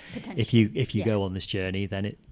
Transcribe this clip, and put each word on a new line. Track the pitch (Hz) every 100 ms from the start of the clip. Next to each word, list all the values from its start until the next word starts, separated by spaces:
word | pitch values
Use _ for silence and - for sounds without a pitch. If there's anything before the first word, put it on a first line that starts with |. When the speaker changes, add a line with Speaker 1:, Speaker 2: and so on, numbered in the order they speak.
| -
Speaker 1:
if | 175 - 180 -
you, | 117 107
Speaker 2:
Potentially. | 127
Speaker 1:
if | 127 110
you |
Speaker 2:
Yeah. | 110
Speaker 1:
go | 107
on | 98
this | 95 -
journey, | 98 92 95 98
then | 98
it | 101 - -